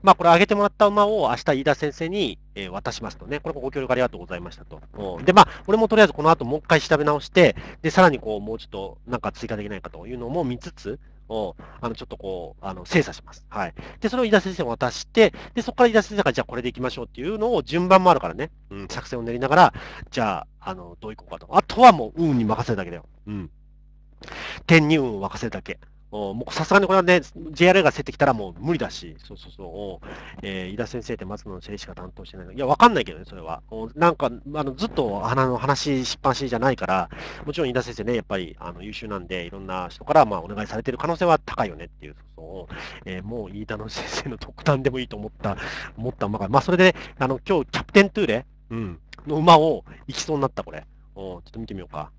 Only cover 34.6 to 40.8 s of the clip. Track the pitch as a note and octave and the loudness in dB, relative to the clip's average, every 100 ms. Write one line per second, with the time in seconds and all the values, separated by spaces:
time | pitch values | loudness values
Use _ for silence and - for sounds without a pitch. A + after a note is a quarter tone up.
34.6 | C#3 C3 G#3+ - A#2+ G2 F2+ C3 C3 A#2+ | -8 -8 -8 -4 -4 -4 -4 0 0 -2
35.6 | B2 C#3 D3 C3+ B2+ - - B2 C3+ A#2 | -2 -2 -2 -4 -4 -2 -2 -2 -4 -2
36.6 | C3 A#2+ F#2 F#2 F2 - - - D3+ D3 | 0 -2 -2 -2 -2 -10 -16 -12 -10 -4
37.6 | C#3+ B2 A#2+ A2+ G#2 A#2+ - G2 E2+ - | -2 -2 -4 -8 -4 -4 -4 -8 -8 -12
38.6 | E2+ F2 G2+ G#2 A2 G2+ F2 F#2 E2+ G2 | -14 -14 -14 -14 -10 -10 -8 -8 -8 -12
39.6 | F#2+ F#2 F2+ - - - A#2+ F#2+ E2+ G#2 | -10 -8 -8 -12 2 4 4 0 -6 -10
40.6 | G#2+ A2 | -8 -6